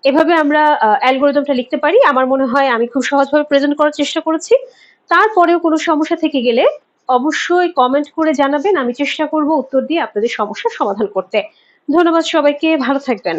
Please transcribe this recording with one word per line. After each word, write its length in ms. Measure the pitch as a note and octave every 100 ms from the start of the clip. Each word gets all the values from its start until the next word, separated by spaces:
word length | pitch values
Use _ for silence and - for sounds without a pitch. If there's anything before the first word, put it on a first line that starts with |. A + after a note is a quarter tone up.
এভাবে 300 | C#4 C#4 D#4
আমরা, 280 | E4+ D4 D4+ D4+ D4+
আহ, 220 | G#3+ G#3+
অ্যালগরিদমটা 540 | B3+ C4 C#4+ C#4+ C#4
লিখতে 240 | C4 B3 D4+
পারি। 200 | D4 G4+
আমার 220 | D#4 C4 B3+
মনে 180 | C4+ C4+
হয় 220 | C4+ C#4
আমি 200 | A#3 A#3
খুব 160 | C4+
সহজভাবে 400 | B3+ C#4+ C#4 D4+
প্রেজেন্ট 340 | D4 C#4 C#4+ C#4+
করার 140 | D4+
চেষ্টা 280 | D4+ C#4+ E4
করেছি। 340 | D#4+ D#4+ - B4+ - _ _ _ _
তারপরেও 520 | E4+ G#4+ A4 E4+ F4
কোনো 180 | E4+ D#4
সমস্যা 380 | E4+ D4+ D#4 E4
থেকে 260 | D#4+ C#4+
গেলে 240 | A#3+ A#3 G4+ D5+ _ _ -
অবশ্যই 640 | B3+ C#4 - - F4 F4
কমেন্ট 380 | F4 B3+ C#4 C#4+
করে 220 | - D#4
জানাবেন, 440 | C#4+ C#4 C#4+ E4 F#4
আমি 160 | C4
চেষ্টা 320 | - C#4+ - D4+
করব 240 | D#4 D4
উত্তর 300 | D#4 C4 C4+
দিয়ে 200 | A#3 E4
আপনাদের 280 | C4+ - A#3
সমস্যার 420 | - G#3 G3+ A#4
সমাধান 360 | - B3 G3 G3+
করতে। 360 | F#3+ F#3+ G#3+ - _ _ _ -
ধন্যবাদ 320 | D4+ E4+ E4
সবাইকে, 540 | D#4+ D#4+ D4 D4 D#4+ D#4+
ভালো 220 | B3 C#4
থাকবেন। 380 | C#4 G#3+ F3+